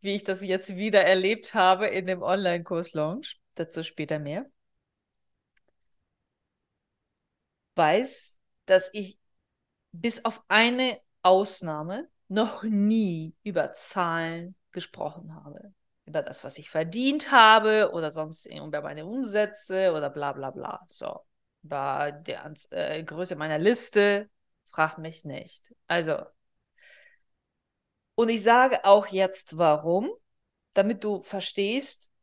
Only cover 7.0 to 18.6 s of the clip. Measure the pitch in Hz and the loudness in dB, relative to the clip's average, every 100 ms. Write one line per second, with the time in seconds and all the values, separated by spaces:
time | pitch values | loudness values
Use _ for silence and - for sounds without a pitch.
7 | _ _ _ _ _ _ _ - 156 190 | _ _ _ _ _ _ _ 2 4 4
8 | 262 - - - _ _ - 185 185 208 | 0 -8 -14 -20 _ _ 2 4 4 -6
9 | 190 - _ _ _ _ _ _ _ 170 | -12 -16 _ _ _ _ _ _ _ -4
10 | 233 - 226 - - 214 233 247 262 220 | -2 -2 -4 -8 2 4 4 2 -2 -4
11 | _ _ 185 185 208 - 170 151 160 214 | _ _ 4 6 4 -2 -4 -6 -6 -10
12 | 339 _ - 196 220 - 220 208 208 226 | -12 _ -4 -2 -2 -4 -2 0 2 2
13 | 202 160 160 - 208 170 147 - - 196 | 0 -2 -8 -12 -6 -4 -4 -6 -8 -4
14 | 175 165 165 170 175 - _ 185 - - | -2 -2 -4 -8 -12 -18 _ -14 -12 -10
15 | 151 156 160 160 147 147 202 _ _ _ | -10 -10 -16 -20 -20 -20 -20 _ _ _
16 | - 156 - - 139 - - 160 165 208 | -10 -8 -8 -12 -16 -16 -8 -6 -4 -2
17 | 262 294 - 269 220 220 214 214 208 170 | 0 -2 4 8 10 8 6 4 2 0
18 | 156 156 156 160 - 151 | -6 -6 -10 -12 -16 -14